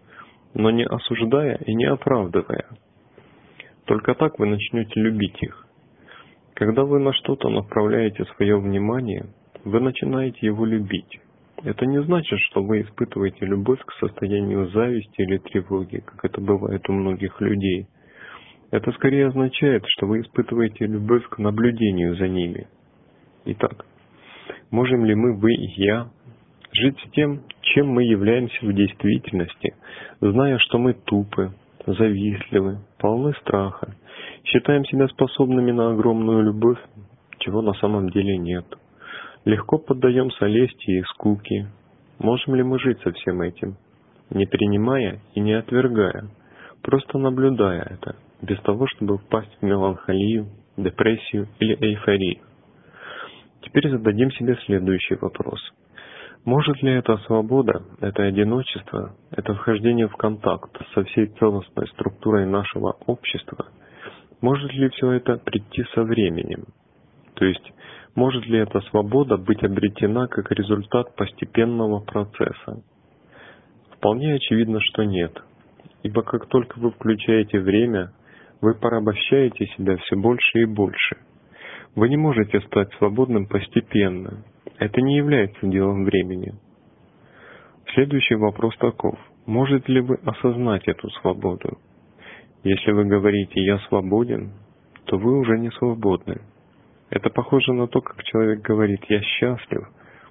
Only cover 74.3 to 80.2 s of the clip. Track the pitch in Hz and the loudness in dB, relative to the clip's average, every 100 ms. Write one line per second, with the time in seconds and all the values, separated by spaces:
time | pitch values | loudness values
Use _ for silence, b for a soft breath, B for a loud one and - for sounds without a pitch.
74.3 | 143 - 113 113 110 - - 107 92 85 | 0 2 2 2 0 -2 -2 0 0 -2
75.3 | - - _ _ _ - _ 104 107 110 | -6 -20 _ _ _ -20 _ -4 -4 -2
76.3 | 117 - 131 117 - 117 113 110 107 - | -4 0 0 0 -2 -4 -2 0 0 2
77.3 | 110 107 104 95 104 120 104 90 - B | 2 2 0 2 2 2 0 -4 -10 B
78.3 | B B B 110 113 120 113 107 104 - | B B B 0 2 0 0 0 0 2
79.3 | 139 131 - 101 - 98 90 - 98 | 4 2 0 -6 -4 -2 -2 -2 0